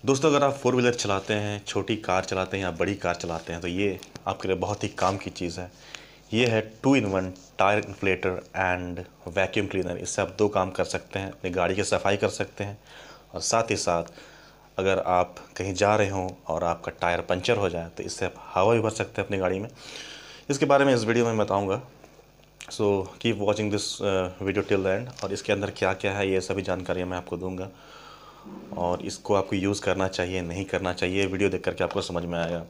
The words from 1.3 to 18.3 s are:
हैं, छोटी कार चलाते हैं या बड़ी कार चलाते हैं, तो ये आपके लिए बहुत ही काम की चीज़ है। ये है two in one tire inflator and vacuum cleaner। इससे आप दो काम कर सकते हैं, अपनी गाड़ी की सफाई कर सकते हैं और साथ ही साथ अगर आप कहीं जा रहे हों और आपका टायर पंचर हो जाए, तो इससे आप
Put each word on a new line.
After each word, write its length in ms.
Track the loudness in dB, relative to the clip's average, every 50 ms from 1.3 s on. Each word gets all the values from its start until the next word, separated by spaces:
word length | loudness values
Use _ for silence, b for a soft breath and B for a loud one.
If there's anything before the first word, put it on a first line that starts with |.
| -2
हैं, 300 | 0 0 -2 -4 -6 -6
छोटी 320 | -4 -4 -4 0 0 -2
कार 280 | -2 0 0 0 0 0
चलाते 320 | 0 0 -2 0 0 -2
हैं 80 | -2 -2
या 60 | -2
बड़ी 240 | 0 0 0 0 0
कार 200 | -2 0 -2 -2
चलाते 380 | -2 -4 -6 -6 -6 -6 -8 -8
हैं, 100 | -6 -4
तो 60 | -4
ये 320 | -2 0 0 0 -2 -4 -10 -16 -18 -8 -6
आपके 220 | -6 -6 -4 -2 -2
लिए 80 | 0
बहुत 280 | 0 0 -2 -2 -2 -4
ही 40 | -6
काम 280 | -2 0 0 0 0
की 140 | 0 -6 -10
चीज़ 300 | -8 -6 -6 -6 -6 -8
है। 100 | -10 -12 B B B B B B B B B B B B 2
ये 140 | 2 4
है 280 | 4 4 2 0 -2 -10 0 4
two 140 | 4 4
in 80 | 6 4
one 260 | 2 0 0 0 -2
tire 560 | -8 -10 -18 -18 -2 2 4 4 4 4 0
inflator 460 | -2 -8 -2 0 0 0 2 0 -2 -2 -2 -8 -8 -4 -2
and 400 | 0 0 0 -2 -4 -6 -8 -8 -10 -12 -16 -16 -14 -4 0 0
vacuum 340 | 0 2 2 -2 -2 0 -2
cleaner। 240 | -2 -2 -2 -4
इससे 260 | -6 -6 -6 -2 -2 -2
आप 140 | -2 2 2
दो 100 | 2 4
काम 220 | 4 2 0 0
कर 140 | 0 -4 -4
सकते 340 | -2 -2 -6 -6 -4 -6 -6
हैं, 120 | -6 -6
अपनी 200 | -10 -8 -6 -4
गाड़ी 240 | 0 2 2 2 2
की 100 | 0 0
सफाई 320 | 0 0 0 2 2 2
कर 120 | 2 2 0
सकते 360 | 0 -2 -6 -8 -6 -8 -8
हैं 140 | -8 -8 -12 B B B B B B B B B B -10
और 60 | -6
साथ 300 | -2 0 2 2 2 2
ही 60 | 0
साथ 280 | 0 2 0 0 0 0 -4 B B B B B B B B B B B B B 0
अगर 200 | 2 2 2 2
आप 380 | 2 2 4 4 2 2 -2 -18 -18 -16 -8
कहीं 180 | -6 -4 -4 0
जा 220 | 2 4 4 6
रहे 140 | 4 4 2
हों 200 | 0 -2 -4 -4 -6 -10 -6 -4
और 160 | -2 0 0
आपका 280 | 0 -2 -2 -4 -10 -6 -2
टायर 200 | 0 0 0 0
पंचर 360 | 0 -2 -2 -2 2 0 2
हो 120 | 2 2 0
जाए, 200 | 0 -2 -6 -8 -10
तो 60 | -10 -10
इससे 220 | -10 -6 -4 -4
आप 100 | -6